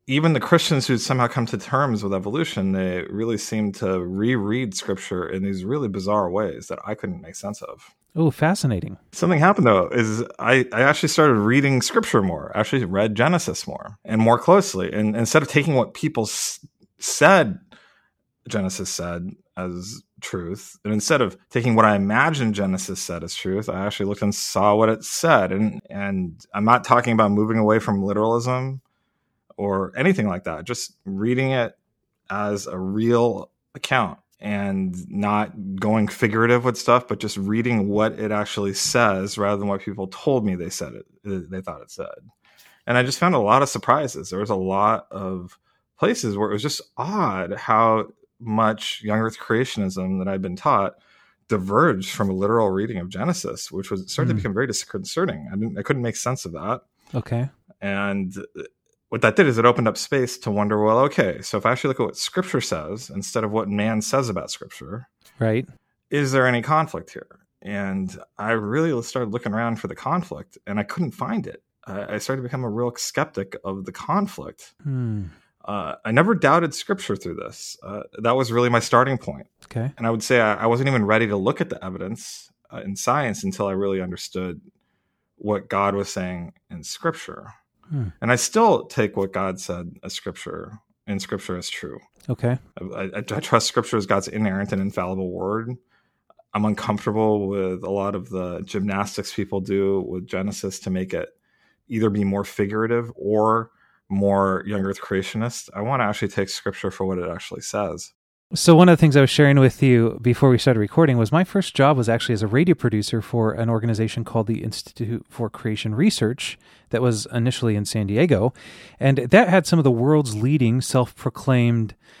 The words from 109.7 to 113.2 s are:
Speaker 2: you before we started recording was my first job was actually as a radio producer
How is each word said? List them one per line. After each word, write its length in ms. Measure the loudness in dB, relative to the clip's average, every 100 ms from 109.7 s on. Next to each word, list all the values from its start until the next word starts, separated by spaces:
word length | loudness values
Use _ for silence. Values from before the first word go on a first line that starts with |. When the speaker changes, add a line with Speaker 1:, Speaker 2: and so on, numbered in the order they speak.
| 6
Speaker 2:
you 380 | 4 6 4 2
before 280 | 0 4 6
we 80 | 6
started 240 | 4 2
recording 360 | 2 4 4 4
was 140 | 4
my 140 | 2 2
first 280 | 0 -2
job 220 | 4 4 4
was 140 | 2
actually 240 | 0 2
as 80 | 0
a 60 | 2
radio 280 | 2 4 4
producer 460 | 2 0 0 -4